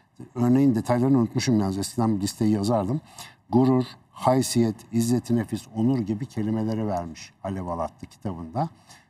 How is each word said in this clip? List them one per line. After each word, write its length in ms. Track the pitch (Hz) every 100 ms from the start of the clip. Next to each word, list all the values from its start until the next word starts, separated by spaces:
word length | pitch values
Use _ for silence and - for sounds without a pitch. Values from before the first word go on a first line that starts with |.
| _ - 127
Örneğin 400 | - 120 127 139
detaylarını 440 | 113 101 120 127 135
unutmuşum 420 | 113 - 127 110
yalnız, 180 | 98 95
eskiden 380 | 95 - 113 104
bir 40 |
listeyi 300 | 98 - 110
yazardım. 480 | 107 101 117 95 143 - - - - _
Gurur, 340 | 123 131 127 123 - _
haysiyet, 640 | - - 131 120 - 117 104 -
izzeti 440 | 113 117 123 - 120
nefis, 260 | 107 107 - 110
onur 220 | 113 131
gibi 280 | 101 107 131
kelimeleri 600 | - 107 110 110 110 107
vermiş 460 | 92 85 78 - _
Alev 220 | 95 95 87
Alatlı 400 | 85 80 - -
kitabında. 600 | - 107 85 82 80 165 - _ -